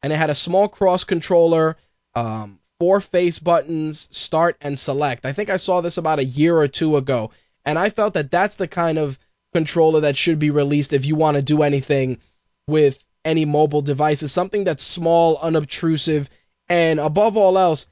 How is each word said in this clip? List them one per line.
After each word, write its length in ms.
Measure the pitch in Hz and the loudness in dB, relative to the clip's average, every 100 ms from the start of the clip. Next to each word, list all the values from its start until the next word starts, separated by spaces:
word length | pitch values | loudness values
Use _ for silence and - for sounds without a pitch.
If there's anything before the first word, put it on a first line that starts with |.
And 100 | 160 | -4
it 40 | 151 | -2
had 120 | 160 | -2
a 60 | |
small 340 | 147 - 180 208 | -2 -2 0 0
cross 360 | - 190 180 | 0 0 0
controller, 720 | - 175 - 175 165 165 160 160 _ _ _ 120 | -2 -6 0 2 4 4 0 -2 _ _ _ -6
um, 420 | 113 110 104 98 _ _ | -6 -8 -12 -18 _ _
four 200 | 170 196 | 2 2
face 380 | 190 180 175 170 | 0 0 0 -2
buttons, 720 | 160 170 143 160 156 151 - | 0 0 0 -6 -6 -8 -12
start 460 | - - 160 170 - | -12 -4 0 0 0
and 180 | 147 139 | -8 -6
select. 460 | - 139 147 123 | -4 -2 -4 -4
I 80 | 127 | -8
think 160 | 139 208 | -6 -4
I 80 | 185 | -4
saw 220 | - 180 | 0 -2
this 160 | 175 175 | -2 -4
about 220 | 160 156 | -2 -2
a 60 | |
year 320 | 131 127 156 170 | -2 0 2 4
or 100 | 143 | 0
two 300 | - 160 151 | 0 0 0
ago, 340 | 131 127 113 _ _ _ | 0 -4 -4 _ _ _
and 140 | - 156 | -4 -2
I 120 | 196 | -2
felt 240 | 202 214 | 0 -2
that 160 | 185 143 | -2 -2
that's 260 | 175 208 - | 0 -2 -4
the 120 | 180 | -8
kind 300 | - 170 156 | -2 -2 -2
of 200 | 147 135 _ _ _ | -4 -6 _ _ _
controller 480 | 175 160 175 160 156 | -4 -2 2 4 4
that 160 | 151 139 | 2 0
should 220 | - 156 | 0 0
be 120 | 151 | 2
released 420 | 147 143 147 139 | 2 2 0 0
if 140 | 143 135 | -2 0
you 80 | |
wanna 260 | 156 156 143 | 0 2 0
do 220 | 139 151 | 0 2
anything 560 | 147 139 131 139 131 123 _ _ _ _ - | 2 0 0 0 0 -6 _ _ _ _ -2
with 360 | 156 147 135 _ _ | 2 2 2 _ _
any 200 | 160 160 | -2 0
mobile 380 | 156 151 151 147 | 0 2 2 0
devices, 500 | 143 139 151 147 151 | -2 0 0 0 -2
something 320 | - 185 208 | -4 -4 -2
that's 180 | 185 147 | -2 -4
small, 560 | - - 165 170 165 151 | -6 -4 0 2 4 2
unobtrusive, 920 | 160 160 147 - 165 156 165 151 143 _ _ _ _ | 0 -2 -2 -4 -2 -2 0 -2 -4 _ _ _ _
and 320 | 175 165 156 | 2 2 2
above 360 | 151 151 220 214 | 0 2 2 4
all 220 | 196 190 | 4 4
else 280 | 180 156 - | 2 0 -6